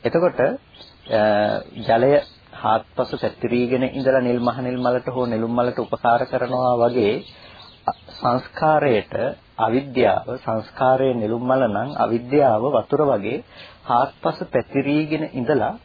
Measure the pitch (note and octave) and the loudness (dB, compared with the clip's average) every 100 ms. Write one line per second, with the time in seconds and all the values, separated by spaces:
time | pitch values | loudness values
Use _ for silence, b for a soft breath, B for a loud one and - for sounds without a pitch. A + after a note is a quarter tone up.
0 | A#2 E3+ F3 - C3+ B3+ _ - - - | 0 2 2 2 0 0 _ -20 -20 -20
1 | - A2 G#2+ G#2 G#2 G#2+ - - G#2 A#2 | -4 2 2 2 0 -2 -8 -10 0 2
2 | C3 C#3+ - - _ - A2 A2 - - | 4 2 0 -20 _ -6 0 0 -2 -6
3 | B2+ C3+ A2+ - A#2+ A#2+ A#2+ B2 C3 C#3 | -6 -4 -6 -4 -2 0 0 0 -2 -2
4 | C3 C3 B2 A#2+ A#2+ A#2 B2+ B2 B2 B2 | 2 2 2 0 -2 -2 -6 -2 0 0
5 | B2+ B2+ B2 A2 A2+ A#2+ A#2+ - A2+ A#2+ | -2 -4 -2 -2 -2 0 0 -2 -6 -2
6 | A#2+ A#2+ B2 B2+ B2 B2+ B2+ B2 A#2+ B2 | 2 2 0 -2 -2 0 0 2 2 2
7 | G2+ C3 - B B B B - - - | 0 0 -8 B B B B -8 -8 -8
8 | - - B2 B2 - - D#3 D#3 C#3+ A2 | -16 -6 -2 -2 -4 -2 2 4 4 0
9 | - - B2 D3 _ - A2 A#2+ C#3 B2+ | -2 -6 -6 -6 _ -4 0 0 -2 0
10 | A2 F#2 - B2+ - A2+ G#2+ - B2+ C3 | 2 2 -4 -8 -4 -6 -6 -2 2 4
11 | C3+ A#2+ G#2+ A#2 B2+ C3 B2 G2+ B2+ - | 2 0 -2 -2 0 2 2 0 -4 -2
12 | A2+ A#2 B2 C#3+ C#3 G#2+ C3 B2+ - C#3+ | 0 0 0 4 4 2 2 0 0 0
13 | D3 A#2 G2 C#3 - B B B - A#2+ | 2 0 -2 -8 -10 B B B 0 0
14 | C#3 - E3 - F3+ B2+ - C3+ C#3 D3 | 0 -2 -6 -6 -2 -2 -2 -4 0 0
15 | D#3 D#3 D#3 C3 A#2+ C#3+ A2 A#3 | 0 -4 -4 -6 0 0 0 -6